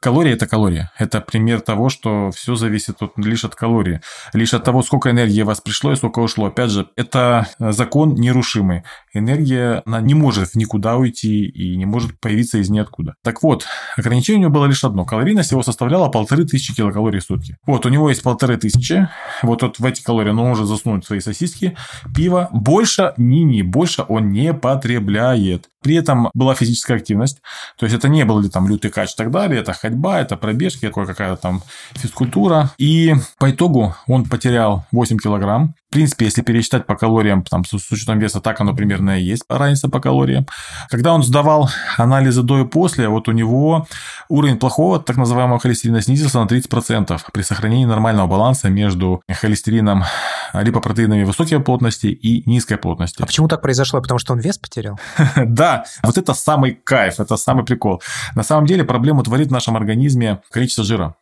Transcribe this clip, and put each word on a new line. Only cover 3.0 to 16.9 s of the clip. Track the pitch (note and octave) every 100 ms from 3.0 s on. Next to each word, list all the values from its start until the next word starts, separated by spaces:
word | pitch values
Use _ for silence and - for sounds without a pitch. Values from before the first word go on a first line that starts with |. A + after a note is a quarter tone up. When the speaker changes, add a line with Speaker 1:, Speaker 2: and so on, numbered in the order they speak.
Speaker 1:
от, | G2+ -
лишь | G#2 A2+ -
от | -
калории. | A#2 A#2 F#2 E2 - - -
Лишь | - A2+
от | A#2+
того, | - B2+
сколько | B2 C#3 B2+
энергии | A#2+ A#2 G#2
у | G#2+
вас | G#2
пришло | - A2 C#3+
и | C#3
сколько | A#2+ A#2
ушло. | A#2 - G2+
Опять | - B2
же, | G2+ F#2 -
это, | A#2+ C3 B2 A#2+ G#2+ -
э, | A2
закон | G#2 A#2+ C#3+ D#3 C#3+
нерушимый. | A#2+ B2+ A#2+ A2 F#2+ F2 - - _
Энергия, | G#2+ G#2+ C#3+ D3 B2+ A#2+ A2+ -
она | A2+
не | A#2
может | D3 D3 G#2+ F#2
в | A2
никуда | A2 A2 G#2 A#2+
уйти | B2+ - A2 G#2 G2+
и | - F#2 F2+
не | F#2+
может | A2 - -
появиться | A2+ G#2 A#2 A2
из | G2
ниоткуда. | G#2+ G#2+ - D#2 -
Так | - A2+
вот, | D#3+ C3+ - - - -
ограничение | A#2 B2 B2+ G#3+
у |
него | F3+
было | D3 C#3+
лишь | C3+
одно. | C3 G2 F2
Калорийность | A2 C#3+ G#3+ D#3+
его | C3+
составляла | B2 A2+ B2 E3+ E3
полторы | A2+ G#2+ C#3+ E3+
тысячи | C3+ - -
килокалорий | G#2